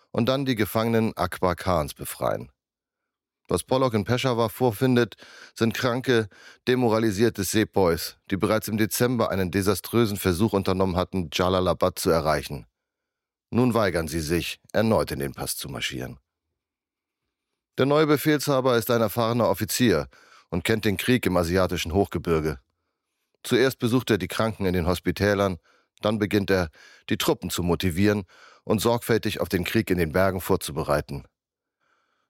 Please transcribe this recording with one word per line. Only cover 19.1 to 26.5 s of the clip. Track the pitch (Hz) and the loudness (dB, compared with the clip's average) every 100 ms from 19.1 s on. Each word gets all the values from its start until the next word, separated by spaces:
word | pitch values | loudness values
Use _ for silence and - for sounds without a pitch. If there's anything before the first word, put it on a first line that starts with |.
| - 113 120 101 | 0 0 2 0
Offizier | 98 110 - 123 82 69 - _ - _ | 0 -2 2 4 2 0 -10 _ -20 _
und | 87 | -6
kennt | - 113 107 | 0 0 0
den | 95 | -2
Krieg | - 123 95 | 0 0 2
im | 90 | 0
asiatischen | 85 92 90 87 82 | 2 2 2 -2 -2
Hochgebirge. | 92 98 87 87 80 78 67 _ _ _ _ _ _ _ _ | 0 0 -2 -2 0 0 -6 _ _ _ _ _ _ _ _
Zuerst | - 113 131 - | -2 2 2 0
besucht | 120 127 - | 0 0 2
er | 104 | 0
die | 92 | 0
Kranken | - 110 107 95 | -2 -2 -2 -2
in | |
den | 92 85 | 0 0
Hospitälern, | 90 - - 101 101 101 87 - _ _ _ | 0 -2 0 0 2 0 -2 -12 _ _ _
dann | 107 110 | -2 0
beginnt | 104 104 95 | 0 0 2